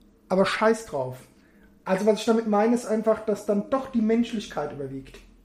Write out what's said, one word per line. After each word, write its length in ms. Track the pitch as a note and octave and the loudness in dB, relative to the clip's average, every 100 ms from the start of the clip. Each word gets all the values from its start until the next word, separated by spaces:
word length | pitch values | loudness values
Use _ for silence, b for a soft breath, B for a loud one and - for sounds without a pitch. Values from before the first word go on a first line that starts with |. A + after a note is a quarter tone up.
| _ _ - | _ _ -2
aber 160 | F#3+ G3 | 2 2
scheiß 400 | - A3 A3+ - | 2 2 2 -2
drauf.“ 300 | D3 B2+ B2+ - b b b b _ - | -6 -6 -10 -18 b b b b _ -4
Also 200 | F#3 G#3 | 2 4
was 140 | G#3 | 2
ich 60 | - | 2
damit 220 | A3+ A3+ | 2 2
meine, 280 | G#3 A3+ A#3+ | 2 4 2
ist 100 | - | 0
einfach, 400 | A3 A3 G#3+ - | 0 0 0 -2
dass 200 | G#3 - | -4 0
dann 240 | G3+ G3+ | -2 0
doch 200 | C4+ C4 | -4 -2
die 100 | A#3 | 0
Menschlichkeit 720 | G#3+ A3+ A#3 A3 - - D3 | 2 2 0 -4 -8 -8 -8
überwiegt. 440 | C#3 C3+ C3+ C3+ - - - | -8 -10 -10 -14 -20 -20 -20